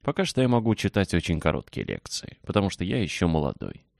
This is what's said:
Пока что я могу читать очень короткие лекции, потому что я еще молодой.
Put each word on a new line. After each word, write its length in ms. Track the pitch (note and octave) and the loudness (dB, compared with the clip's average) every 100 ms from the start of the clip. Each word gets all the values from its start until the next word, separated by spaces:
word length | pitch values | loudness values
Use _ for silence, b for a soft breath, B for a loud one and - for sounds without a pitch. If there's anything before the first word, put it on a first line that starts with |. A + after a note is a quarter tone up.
Пока 200 | - D3 | -4 -2
что 160 | F3+ - | 0 2
я 60 | B2+ | 4
могу 300 | A#2+ A2+ A2 | 4 2 2
читать 380 | G2 G#2 F#2+ | 2 2 2
очень 260 | F2 - D#2+ | 2 2 0
короткие 440 | D#2+ C#2 - - | 2 0 -4 -8
лекции, 540 | - G1+ - - - - | -8 -8 -8 -12 -12 -14
потому 280 | - G#2 G2 | -2 0 0
что 140 | - | -2
я 180 | F2+ B2+ | -4 -2
еще 240 | G2+ - F2 | -2 0 2
молодой. 600 | D#2+ C#2+ - G1+ - _ | 2 0 -4 -10 -12 _